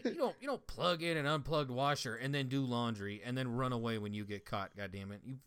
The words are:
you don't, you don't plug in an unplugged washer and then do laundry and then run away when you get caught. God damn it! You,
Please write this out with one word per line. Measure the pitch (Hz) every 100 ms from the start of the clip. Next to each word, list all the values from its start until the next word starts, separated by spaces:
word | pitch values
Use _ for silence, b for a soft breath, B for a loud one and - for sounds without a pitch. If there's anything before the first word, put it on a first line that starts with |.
you | 320
don't, | 339 247 -
you | 269
don't | 254 -
plug | - 170 170
in | 170 160
an | 143
unplugged | 151 139 156 139
washer | 123 139 143 - 113
and | 135
then | 143 131
do | 135
laundry | 131 120 117 110 101 104
and | 110 127
then | 127
run | 120 127
away | 123 117 113
when | 104
you | 104 101
get | 101
caught. | - 107 95 98
God | 98
damn | 98 98
it! | 101
You, | 120 135